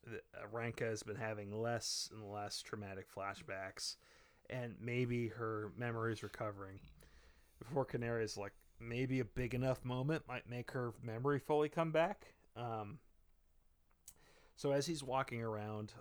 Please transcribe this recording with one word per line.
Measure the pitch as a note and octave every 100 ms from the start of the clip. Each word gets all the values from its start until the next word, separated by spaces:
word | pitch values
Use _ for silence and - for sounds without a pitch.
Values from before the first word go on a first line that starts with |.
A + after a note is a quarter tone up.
| -
th-, | A2 - -
uh, | G#2+
Ranka | A2+ A#2 A2+
has | A#2 G#2+
been | G#2 G2+
having | A2 G#2+ G2+
less | G#2 A#2 A#2 - - -
and | A2 G#2
less | G#2 G#2 -
traumatic | - G#2+ G2+ F#2+ F#2
flashbacks, | - G2 F#2+ - F#2+ F#2+ - - - - - - - -
and | B2+ A#2+ G#2+
maybe | A#2 A#2+ B2 A#2+ A#2
her | A#2+ A2+ A2 G#2+ -
memory | A#2+ A2+ A2+
is | G#2+
recovering. | G#2 - A2 G2+ F#2+ G2 - - - - - - - -
Before | - C#3
Canary | B2+ B2+ A#2 A#2
is | A2 -
like, | G2+ - - -
"Maybe | A#2 A#2 C3 C3
a |
big | B2 - B2
enough | B2 C3 B2+
moment | B2 B2+ C3+ D#3+ -
might | B2 -
make | A#2+ A#2+
her | C3+ A#2+ A2
memory | A#2 A2+ C3+ C#3
fully | - D3+ D3+
come | E3+ E3
back." | D#3 E3+ G3+ - - -
Um, | A2+ A#2+ A2 G#2 - - - - - _ - _ _ _ _ - - - - -
so | - C#3+
as | C#3 C#3+
he's | D#3
walking | C3 C3 C3+ A#2+
around | A2+ G#2+ G#2+ G#2+ G#2+ A#2+